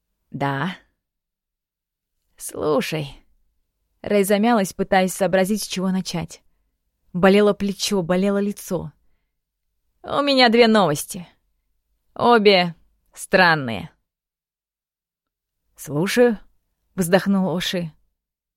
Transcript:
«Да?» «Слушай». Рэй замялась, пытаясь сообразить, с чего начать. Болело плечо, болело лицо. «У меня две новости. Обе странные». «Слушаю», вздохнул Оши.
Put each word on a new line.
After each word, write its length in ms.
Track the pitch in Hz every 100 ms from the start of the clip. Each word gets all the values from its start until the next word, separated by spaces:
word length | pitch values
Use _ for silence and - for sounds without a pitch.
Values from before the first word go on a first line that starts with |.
| _ _ _
«Да?» 460 | 143 139 139 165 185 _ _ _ _ _ _ _ _ _ _ _ _ _ _ _ -
«Слушай». 800 | - - - 254 - 156 143 - _ _ _ _ _ _ _ _
Рэй 200 | - 208
замялась, 500 | 190 202 226 233 170
пытаясь 400 | - 196 190 185
сообразить, 520 | - 185 190 190 214
с 20 | -
чего 240 | - 185
начать. 520 | 185 - 170 160 - _ _ _ _ _ _ _
Болело 420 | 175 190 202 208
плечо, 480 | 202 202 190 - 202
болело 360 | 170 180 196 202
лицо. 540 | 202 202 - 170 151 - _ _ _ _ _ _ _ _ _ _
«У 180 | - 285
меня 260 | 285 269 247
две 200 | 233 233
новости. 580 | 220 175 147 - 190 170 _ _ _ _ _ _ _ _
Обе 640 | - 240 240 208 190 175 165 _ _ _
странные». 760 | - - 190 175 160 127 104 - _ _ _ _ _ _ _ _ _ _ _ _ _ _ _ _ _ _
«Слушаю», 640 | - - 143 196 - 247 208 - _ _ _ _ -
вздохнул 580 | 170 185 196 196 185 170
Оши. 360 | - 180 165 - _ _ _ _ _